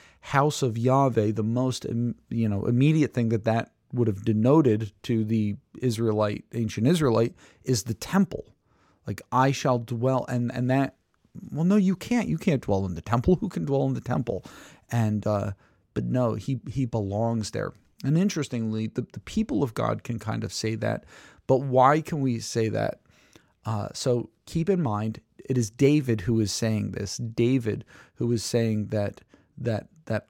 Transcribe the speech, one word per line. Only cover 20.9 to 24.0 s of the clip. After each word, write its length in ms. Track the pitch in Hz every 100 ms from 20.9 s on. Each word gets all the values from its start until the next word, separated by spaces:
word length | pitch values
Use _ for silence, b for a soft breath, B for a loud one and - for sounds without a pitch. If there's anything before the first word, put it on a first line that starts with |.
| 110 B B B B -
but 120 | 131
why 420 | 135 127 131 156
can 200 | 151 156
we 200 | 135 117
say 280 | 104 120 110
that? 320 | 107 110 - _ b b b b _
Uh, 260 | - 107 104
so 360 | -